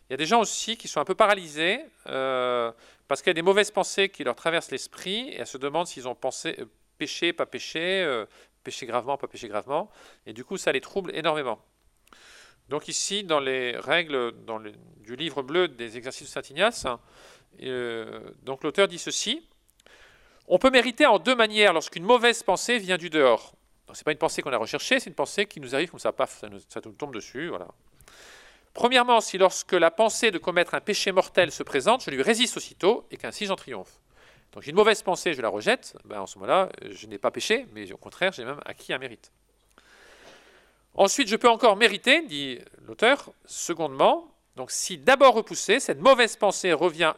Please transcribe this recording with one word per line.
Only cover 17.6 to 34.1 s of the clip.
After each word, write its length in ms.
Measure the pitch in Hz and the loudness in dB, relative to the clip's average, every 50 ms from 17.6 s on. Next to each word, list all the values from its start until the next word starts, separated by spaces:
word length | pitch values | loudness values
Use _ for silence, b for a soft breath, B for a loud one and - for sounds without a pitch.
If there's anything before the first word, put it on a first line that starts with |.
euh, 720 | - 131 127 123 120 117 117 113 110 110 110 110 104 101 - _ - | -10 -8 -6 -6 -6 -6 -6 -8 -10 -10 -12 -16 -16 -18 -20 _ -12
donc 200 | 135 127 - - | -10 -8 -6 -6
l'auteur 240 | 156 - 196 196 190 | -2 2 2 2 2
dit 100 | 180 160 | 0 -4
ceci : « 480 | - 156 139 - - 208 262 330 - _ _ _ _ _ _ _ _ b b b b b b b b b b b b b | -8 -6 -6 -4 -4 -4 -4 -6 -8 _ _ _ _ _ _ _ _ b b b b b b b b b b b b b
On 80 | - - | 2 4
peut 120 | - 262 | 4 6
mériter 340 | 254 247 226 233 226 - 302 | 6 4 4 2 2 4 6
en 140 | 269 214 185 | 6 6 4
deux 160 | 160 240 262 | 4 2 2
manières 400 | 240 220 214 208 214 208 202 170 | 4 2 2 4 6 6 6 6
lorsqu'une 300 | 156 143 - - 170 170 | 4 0 -4 -6 -4 2
mauvaise 380 | 214 247 240 220 240 226 - - | 4 4 6 6 4 2 2 0
pensée 360 | - 180 160 - - 247 233 | 0 0 0 0 0 0 0
vient 180 | 190 180 185 | 0 0 -2
du 140 | 170 170 175 | -2 -2 -2
dehors. » 420 | 156 156 139 127 113 - - - - _ _ _ _ _ _ | 2 4 6 6 6 4 0 -4 -20 _ _ _ _ _ _
Donc, 100 | - - | -20 -20
c'est 80 | - - | -8 -6
pas 80 | 151 151 | -6 -4
une 60 | - | -2
pensée 220 | 160 151 - - | -2 -4 -2 -4
qu'on 120 | - 147 127 | -6 -4 -4
a 40 | |
recherchée, 420 | 107 110 104 - 143 - - 254 269 | -4 -4 -4 -6 -6 -2 0 -2 -2
c'est 120 | - 208 | -2 -4
une 40 | 165 | -6
pensée 300 | - 143 - - - 208 | -6 -6 -4 -2 -4 -4
qui 160 | - - 160 | -4 -6 -12
nous 140 | 139 120 135 | -10 -4 -2
arrive 160 | - 170 170 | -2 -2 -4
comme 100 | - 127 | -6 -6
ça, 100 | - 110 | -4 -4
paf, 280 | - - 131 - - - | -2 -2 -2 -4 -4 -8
ça 80 | - 104 | -16 -16
nous, 100 | 101 98 - - | -16 -18 -20 -16
ça 120 | - 110 107 | -16 -14 -14
nous 80 | 110 98 | -14 -14
tombe 220 | - 151 143 123 | -12 -12 -10 -10
dessus, 340 | 104 - - - 127 165 170 | -10 -12 -12 -12 -10 -10 -8
voilà. « 200 | 113 90 87 92 - _ _ _ _ B B B B B B B B B B B B B B B B | -10 -10 -12 -14 -20 _ _ _ _ B B B B B B B B B B B B B B B B
Premièrement, 460 | - - 240 254 247 240 247 240 220 | 0 0 4 4 4 6 6 6 4
si 160 | - - - | 4 2 2
lorsque 360 | 180 190 180 - - - - 202 | 4 4 4 4 2 -4 0 2
la 180 | 175 165 165 | 4 4 4
pensée 400 | 165 - 226 214 - - 240 220 | 4 4 2 2 2 2 2 2
de 80 | 185 160 | 0 0
commettre 360 | - 185 170 175 165 - - | -2 -2 2 2 2 0 0
un 60 | 143 | -6
péché 320 | - - 202 - - 202 185 | -4 -4 -4 -2 -2 0 2
mortel 400 | 185 170 - - 190 180 151 - | 2 0 2 4 2 2 2 0
se 100 | - 147 | -6 -6
présente, 400 | - - 139 123 196 240 262 - | -4 -2 0 2 2 2 2 0
je 80 | 165 | -4
lui 120 | 139 127 135 | -4 0 2
résiste 340 | 208 233 214 247 220 - | 2 2 2 0 -2 -2
aussitôt 500 | 170 - - - - - 190 240 - - - | -6 -10 -12 -6 0 2 2 2 0 -2 -10
et 80 | - - | -14 -12
qu'ainsi 280 | - 117 - - 214 | -10 -10 -8 -8 -6
j'en 100 | 196 185 | -6 -6
triomphe. » 420 | - - 139 120 95 92 - _ _ _ _ | -6 -8 -12 -14 -14 -14 -16 _ _ _ _